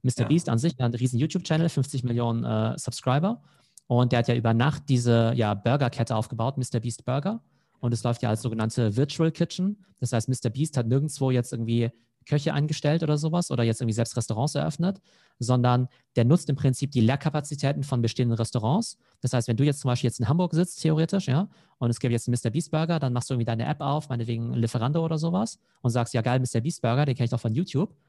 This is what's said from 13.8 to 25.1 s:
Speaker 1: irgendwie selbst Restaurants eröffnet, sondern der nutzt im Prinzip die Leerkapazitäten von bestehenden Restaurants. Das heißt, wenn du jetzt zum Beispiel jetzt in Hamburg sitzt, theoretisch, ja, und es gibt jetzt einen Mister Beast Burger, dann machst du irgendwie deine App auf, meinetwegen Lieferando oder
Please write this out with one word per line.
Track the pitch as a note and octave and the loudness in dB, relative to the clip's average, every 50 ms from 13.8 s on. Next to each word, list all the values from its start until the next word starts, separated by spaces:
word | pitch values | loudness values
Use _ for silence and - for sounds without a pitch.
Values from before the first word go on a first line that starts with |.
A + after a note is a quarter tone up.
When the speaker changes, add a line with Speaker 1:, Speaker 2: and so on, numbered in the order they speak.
Speaker 1:
irgendwie | B2+ A2+ G#2+ | 0 -2 0
selbst | G#2+ A2+ - - | 0 -2 -2 -2
Restaurants | A#2+ A2+ - G#2+ G#2+ B2+ D#3+ - | -6 -4 -2 -2 -2 -2 -2 0
eröffnet, | C#3+ C#3+ D#3 D3 - E3 F#3 G3 - _ _ _ _ _ _ _ _ | -2 -2 -2 -2 0 -2 -2 -2 -4 _ _ _ _ _ _ _ _
sondern | A#2+ A2 B2+ B2 B2 B2 B2 B2 B2+ - _ _ _ _ _ | 0 2 2 4 4 4 4 4 2 -2 _ _ _ _ _
der | B2 A#2 | 2 6
nutzt | A#2+ D#3 F3+ - - | 6 6 4 4 0
im | C#3 | -2
Prinzip | C#3+ - C3+ B2+ - - C3+ | 2 2 0 2 2 -4 -2
die | - B2+ | 2 4
Leerkapazitäten | A2 A2+ C3 C#3+ - D#3 D3 D3+ D3 - D3 C#3 - C3+ C#3+ D3 | 4 4 4 2 0 -2 -2 -2 -4 -4 -8 -2 0 0 0 0
von | C3+ - C#3 A#2+ | -2 -2 0 0
bestehenden | A#2 A2+ - - B2+ A#2+ A2+ | 0 0 0 0 0 2 2
Restaurants. | G#2+ A2+ - - - G#2 A2 C#3+ G#3 A#3 - - _ _ _ _ _ | 0 -2 -2 -2 0 2 2 2 2 0 -2 -10 _ _ _ _ _
Das | - C3+ | -4 0
heißt, | - B2 A#2 - | 0 0 0 0
wenn | A#2 | 2
du | G#2 C#3 | 2 2
jetzt | D3 C#3 - | 2 2 0
zum | - C3+ | 0 0
Beispiel | A#2+ - - A#2+ | 0 2 0 -2
jetzt | - - | 0 0
in | B2 G2+ | 0 0
Hamburg | C#3+ F3 F3+ E3+ | 2 2 2 0
sitzt, | - D#3+ F3+ - - - | 2 0 0 0 -2 -2
theoretisch, | - D#3+ D#3 D#3 E3 E3 - G3 - - | 0 2 2 2 2 0 0 -2 0 2
ja, | B2 D3+ G3+ - - _ _ _ _ _ | 0 0 0 -2 -6 _ _ _ _ _
und | B2 A#2+ | 0 0
es | A#2+ - | 0 0
gibt | - B2 | 0 0
jetzt | A#2 A#2 - - | 0 0 0 -2
einen | |
Mister | A#2+ A#2+ - A#2 | -2 0 -2 -2
Beast | G#2+ D#3+ E3+ - | -2 -2 -4 -2
Burger, | - D#3 D#3+ E3 E3+ D#3+ | -2 -2 0 0 0 0
dann | C#3+ B2+ B2 | 0 -2 -2
machst | A#2+ A#2+ - | -2 -4 -2
du | C3+ | -2
irgendwie | A#2+ A#2 | -2 -2
deine | A2+ A#2 A2+ A#2+ | -2 -2 -2 -2
App | C3+ D3 C#3+ | -4 -4 -4
auf, | C#3+ C#3 C#3 D#3 D3 - | -2 -2 -2 -2 -2 -4
meinetwegen | B2+ A#2 A#2 A#2 A#2 A2+ A#2 A#2 | -6 -4 -4 -4 -4 -4 -4 -4
Lieferando | B2+ B2 A2+ A2+ - A2 A2+ B2+ D3+ E3 | -2 0 -2 0 0 -2 -2 0 0 0
oder | E3 E3 | -2 -2